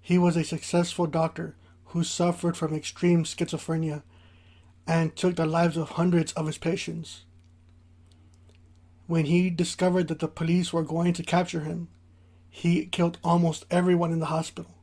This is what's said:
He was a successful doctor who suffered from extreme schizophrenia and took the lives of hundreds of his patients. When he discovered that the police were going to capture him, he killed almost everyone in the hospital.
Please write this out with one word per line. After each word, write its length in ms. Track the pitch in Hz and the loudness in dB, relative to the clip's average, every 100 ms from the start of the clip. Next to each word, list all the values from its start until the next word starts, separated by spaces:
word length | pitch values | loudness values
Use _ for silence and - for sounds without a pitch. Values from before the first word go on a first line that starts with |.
He 180 | - 180 | 2 4
was 180 | 175 170 | 4 2
a 80 | |
successful 640 | 156 160 - 175 175 - 170 | -2 -6 -2 0 0 -2 -2
doctor 500 | 160 160 - 170 - _ - - | 0 -2 -4 -12 -12 _ -20 -8
who 180 | 170 | -4
suffered 520 | 165 - 175 170 175 170 | -4 0 0 2 -2 -2
from 180 | 160 | -4
extreme 500 | 156 - - 175 175 | -4 -8 -2 2 4
schizophrenia 760 | 160 - 165 160 - 160 160 147 - - - - - - _ _ - | 2 -4 -6 -6 -4 -4 -4 -6 -12 -20 -20 -20 -20 -20 _ _ -2
and 300 | 165 160 - | 0 0 0
took 200 | 185 175 | -2 0
the 100 | 160 | 0
lives 300 | 165 170 160 | 2 2 0
of 140 | 151 | -6
hundreds 420 | - 175 175 156 | 0 2 2 0
of 140 | - 156 | -4 -6
his 120 | 151 | -4
patients. 680 | 165 160 - 165 160 - - - _ _ _ - _ _ _ _ _ _ - - _ _ _ _ - | -4 -4 -6 -10 -12 -18 -20 -20 _ _ _ -20 _ _ _ _ _ _ -20 -20 _ _ _ _ -2
When 200 | 165 147 | 0 4
he 240 | 175 185 | 4 2
discovered 580 | 170 170 - 185 180 156 | 0 -4 0 2 2 0
that 100 | 160 | -2
the 100 | 160 | -6
police 440 | - 165 175 170 | -4 0 0 0
were 100 | 165 | -2
going 300 | 160 160 175 | -2 0 0
to 80 | 175 | 0
capture 380 | 175 175 175 170 | 0 0 0 -4
him, 280 | 151 170 170 - _ _ _ _ - | -6 -8 -10 -16 _ _ _ _ -20
he 380 | - 170 175 - | -2 2 2 0
killed 320 | - 175 175 | 0 0 0
almost 440 | 170 170 170 156 - | 2 4 4 0 0
everyone 420 | 175 180 175 170 | 2 4 4 2
in 80 | 165 | 0
the 60 | 156 | -2
hospital. 480 | 160 160 - 170 - | -2 -4 -10 -16 -20